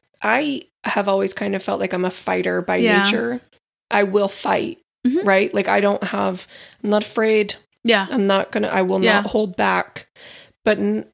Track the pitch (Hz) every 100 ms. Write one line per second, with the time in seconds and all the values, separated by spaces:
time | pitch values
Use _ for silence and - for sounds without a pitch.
0 | _ _ 214 240 302 269 - _ - 208
1 | 196 196 196 - 208 196 196 196 190 185
2 | 180 - - 185 180 180 180 185 226 208
3 | 202 214 233 247 - _ _ _ - 208
4 | 202 202 196 - - - 214 - _ _
5 | 247 302 392 190 214 202 196 202 202 202
6 | 196 202 196 180 - - - - 208 208
7 | 220 - 220 220 208 - _ _ 233 214
8 | 190 262 196 196 - 214 208 190 185 190
9 | 185 202 208 220 214 175 196 185 - -
10 | - - - - - _ - 208 202 214
11 | -